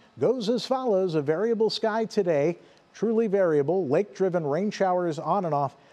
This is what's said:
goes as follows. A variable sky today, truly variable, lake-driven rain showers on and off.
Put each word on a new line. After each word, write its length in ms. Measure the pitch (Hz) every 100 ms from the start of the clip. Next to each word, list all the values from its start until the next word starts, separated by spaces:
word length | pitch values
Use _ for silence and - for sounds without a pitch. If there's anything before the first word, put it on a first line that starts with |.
| _ -
goes 300 | 147 254 202
as 160 | 240 -
follows. 500 | 262 254 190 190 156
A 60 |
variable 480 | 143 156 226 220 220
sky 340 | - 220 220
today, 540 | 226 - 180 151 156 170 - - _
truly 340 | - 220 226 226
variable, 600 | 196 180 151 139 190 151
lake-driven 580 | 151 202 - 190 175 151
rain 260 | 147 208
showers 460 | - 190 180 175 151
on 280 | 156 190 175
and 80 |
off. 240 | 143 139 - -